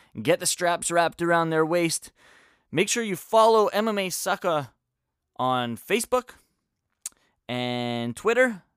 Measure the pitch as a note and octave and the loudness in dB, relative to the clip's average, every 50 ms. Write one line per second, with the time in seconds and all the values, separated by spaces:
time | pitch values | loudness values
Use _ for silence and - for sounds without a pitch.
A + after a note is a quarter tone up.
0 | _ _ - A2+ G#2 D3+ F3+ - F3 - - - F3 E3+ F3 - - - E3+ E3+ | _ _ -12 -4 -2 0 0 0 0 -4 -4 -2 -2 -2 -2 -2 -2 0 2 2
1 | E3+ D#3+ - - E3+ E3+ E3+ E3 E3 D#3+ D#3+ D#3+ D#3+ D#3 F3 F3 E3+ E3 - - | 2 0 0 -2 0 2 2 2 2 2 2 2 2 2 2 0 0 0 -2 -4
2 | - - _ _ _ _ _ _ _ _ _ _ _ _ - D#3+ G#3 - - A#3+ | -8 -12 _ _ _ _ _ _ _ _ _ _ _ _ -2 0 0 0 -2 -4
3 | A3+ G#3 F3+ - - - G#3+ A3 A3 A3+ A3+ A3 G3+ F3 - G#3 A3 A3+ G#3 G3+ | -4 -4 -6 -8 -4 0 4 4 6 6 6 6 4 2 2 0 -2 0 -2 -2
4 | F#3+ F3 - - - F#3+ G3 - - F3+ D#3+ D3 C3+ - _ _ _ _ _ _ | -4 -4 -4 -6 -4 -4 -4 -2 -2 -2 -2 -2 -4 -6 _ _ _ _ _ _
5 | _ _ _ _ _ _ _ - B2+ B2+ B2+ B2 A#2+ A#2+ A2+ - - - - A#3 | _ _ _ _ _ _ _ -4 -2 -2 -2 -2 -2 -4 -8 -8 -4 -2 -2 -2
6 | - - B3+ B3 A#3+ - - _ _ _ _ _ _ _ _ _ _ _ _ _ | -2 -2 -2 -4 -4 -6 -14 _ _ _ _ _ _ _ _ _ _ _ _ _
7 | - - _ _ _ _ _ _ _ - B2 B2 B2 B2 B2 B2 A#2+ A#2+ A#2+ A#2 | -16 -16 _ _ _ _ _ _ _ -8 -6 -4 -4 -4 -4 -4 -4 -4 -4 -4
8 | A#2 A#2+ A#2 - - A3 A#3 B3 B3+ B3 G#3 E3+ _ _ _ | -4 -6 -6 -2 0 2 4 4 2 2 0 -6 _ _ _